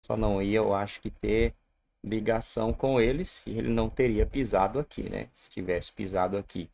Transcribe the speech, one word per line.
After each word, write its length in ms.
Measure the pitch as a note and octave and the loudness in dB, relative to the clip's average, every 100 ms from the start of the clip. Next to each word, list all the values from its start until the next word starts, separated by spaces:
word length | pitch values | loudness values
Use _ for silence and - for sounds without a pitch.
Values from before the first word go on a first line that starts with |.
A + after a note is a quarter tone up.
Só 160 | - A2+ | -2 0
não 240 | G#2+ G2 | 2 2
ia, 160 | G2 G#2+ | 2 2
eu 160 | G#2+ | 4
acho 280 | G2 G#2 - | 2 -2 -8
que, 80 | G#2+ | -12
ter 440 | - G#2+ A2 A#2 - _ _ _ _ | -6 0 2 2 0 _ _ _ _
ligação 720 | G2+ A2 G#2+ A2+ - - A2+ | -6 -2 0 0 -2 -2 -2
com 260 | A#2 C3+ C3 | 0 2 4
ele, 260 | A2+ C#3+ F#3 | 4 2 -4
se 240 | - - | -10 -8
ele 200 | A2 A#2+ | -4 0
não 200 | A2+ A2 | 0 0
teria 360 | - B2+ G#2+ A2 | 2 2 4 2
pisado 540 | C#3 A#2+ F#2+ G2 C3 | 0 0 2 2 0
aqui, 300 | D3+ - G2 | -6 -8 -6
né? 200 | G2 A#2 | -6 -8
Se 160 | - - | -14 -14
tivesse 420 | - F2+ F2 - | -8 -2 -2 -4
pisado 440 | - G2 F#2+ F#2 G2 | -10 -4 0 0 -2
aqui 320 | - F#2 E2+ | -6 -10 -10